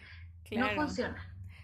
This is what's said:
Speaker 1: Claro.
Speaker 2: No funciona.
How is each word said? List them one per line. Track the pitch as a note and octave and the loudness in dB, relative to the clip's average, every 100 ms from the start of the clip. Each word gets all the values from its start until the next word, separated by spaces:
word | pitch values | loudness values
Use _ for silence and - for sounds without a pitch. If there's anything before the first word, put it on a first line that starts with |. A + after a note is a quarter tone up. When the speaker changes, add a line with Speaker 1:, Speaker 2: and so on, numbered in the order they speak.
| - - - - | -12 -12 -12 -14
Speaker 1:
Claro. | - A3 | -2 4
Speaker 2:
No | B3+ | 6
funciona. | B3 D4+ - F#3+ - - - - - | 6 4 2 0 -2 -8 -10 -12 -12